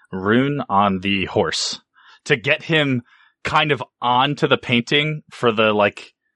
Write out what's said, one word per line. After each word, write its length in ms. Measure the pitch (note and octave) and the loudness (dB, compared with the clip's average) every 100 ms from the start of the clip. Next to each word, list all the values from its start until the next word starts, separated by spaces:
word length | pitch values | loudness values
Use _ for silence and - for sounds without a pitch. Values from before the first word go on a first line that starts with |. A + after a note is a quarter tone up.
| - | -12
rune 520 | F#2 G2 A#2+ C#3 C#3+ - | -4 2 2 2 -4 0
on 300 | G2 G2+ F#2+ | 2 2 0
the 260 | G2+ G2 F2 | -2 -4 -2
horse 520 | G#2+ D#2+ - - - _ _ _ - | 0 0 -2 -6 -10 _ _ _ -12
to 120 | - C#3 | -2 -2
get 260 | C3 D#3 | 0 -2
him 400 | - D#3+ C#3+ B2 - _ _ _ | 0 0 2 -2 -6 _ _ _
kind 260 | - D#3 D#3 | -2 0 0
of 140 | B2 - - | -2 -4 -6
onto 480 | A#2+ B2 C#3 D3 C#3+ | 0 2 2 0 0
the 80 | B2+ | 0
painting 680 | - A#2+ - D3 D3+ D3+ _ | 2 -2 2 0 0 -8 _
for 220 | - A#2+ | -2 0
the, 220 | A2 A2 | 2 2
like, 360 | G#2 G2+ - - _ _ | 4 0 0 -20 _ _